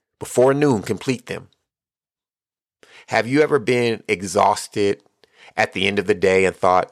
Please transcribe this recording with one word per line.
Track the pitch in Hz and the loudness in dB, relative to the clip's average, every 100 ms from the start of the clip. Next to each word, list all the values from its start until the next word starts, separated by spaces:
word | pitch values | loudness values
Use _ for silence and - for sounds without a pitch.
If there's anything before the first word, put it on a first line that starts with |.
| _ - | _ -18
Before | - - 135 | -6 2 2
noon, | 139 147 110 | 4 2 0
complete | 90 101 - 120 - | -4 -8 -6 -8 -8
them. | 90 92 _ _ _ _ _ _ _ _ _ _ _ _ _ _ - - | -14 -14 _ _ _ _ _ _ _ _ _ _ _ _ _ _ -20 -4
Have | 113 113 | -2 0
you | 143 | 2
ever | 156 147 | 2 0
been | 107 123 120 113 - | 0 0 0 -2 -4
exhausted | 98 95 98 98 107 - 110 101 104 _ _ _ _ - - | -4 -2 2 2 0 -6 -2 -2 -2 _ _ _ _ -10 -4
at | 107 | -2
the | 95 98 | -2 -2
end | 101 | 0
of | 95 | -2
the | 92 | 0
day | 95 95 92 | 2 2 2
and | 87 | 0
thought, | 95 90 - | 0 0 -2